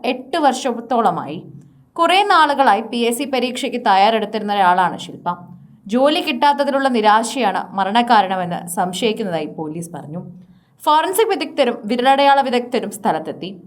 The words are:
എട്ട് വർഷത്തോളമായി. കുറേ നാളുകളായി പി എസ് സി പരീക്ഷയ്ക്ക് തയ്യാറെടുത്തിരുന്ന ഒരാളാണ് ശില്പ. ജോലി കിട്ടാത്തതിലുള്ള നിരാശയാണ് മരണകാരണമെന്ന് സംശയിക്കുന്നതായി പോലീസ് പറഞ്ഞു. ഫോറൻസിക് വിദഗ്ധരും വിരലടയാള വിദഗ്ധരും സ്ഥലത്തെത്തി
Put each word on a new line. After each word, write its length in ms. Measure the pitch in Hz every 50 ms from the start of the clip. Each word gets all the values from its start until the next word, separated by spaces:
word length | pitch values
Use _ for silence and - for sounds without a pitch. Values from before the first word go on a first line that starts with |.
| 226 247
എട്ട് 260 | 254 254 - - - 339 302
വർഷത്തോളമായി. 920 | 269 - - - 262 226 226 226 - 262 226 220 190 165 156 131 135 151 - 143 - - - - _ _ _ _ _ _
കുറേ 220 | - 339 330 349 381 415 415 381
നാളുകളായി 500 | 330 311 294 285 262 277 247 202 214 226 -
പി 100 | 254 240 233 233
എസ് 100 | 233 240
സി 40 | 294 - 269
പരീക്ഷയ്ക്ക് 480 | 254 240 254 247 247 - 240 - 240 240 226
തയ്യാറെടുത്തിരുന്ന 640 | 196 190 196 220 226 220 202 202 220 220 202 208 208
ഒരാളാണ് 420 | 208 190 180 180 185 185 170 - - -
ശില്പ. 220 | - - - - 175 175 - - - - - - - - _ _ 196 208
ജോലി 280 | 247 269 294 311 359 339
കിട്ടാത്തതിലുള്ള 640 | 311 285 240 285 285 285 277 285 277 269 277 269 269 247
നിരാശയാണ് 680 | 233 208 208 208 220 - - - 269 233 202 180 180 - - - 196
മരണകാരണമെന്ന് 800 | 196 190 202 240 240 233 247 214 190 185 190 185 180 175 175 - - 170 -
സംശയിക്കുന്നതായി 720 | 214 185 180 185 - 254 233 214 226 220 190 170 160 156 - -
പോലീസ് 340 | - 160 151 156 170 165 170 -
പറഞ്ഞു. 240 | 143 - 143 151 175 147 - - - - _ _ _ _ _ _ _ -
ഫോറൻസിക് 460 | 320 302 311 320 359 403 440 440 440 403
വിദഗ്ധരും 420 | 277 311 - - 294 285 269 233 - - 208
വിരലടയാള 500 | 240 247 247 269 269 269 277 277 277 277 269
വിദഗ്ധരും 440 | 254 240 247 240 240 - 240 - 214 202
സ്ഥലത്തെത്തി 520 | - - 214 165 156 151 156 - - 156 185 202 - -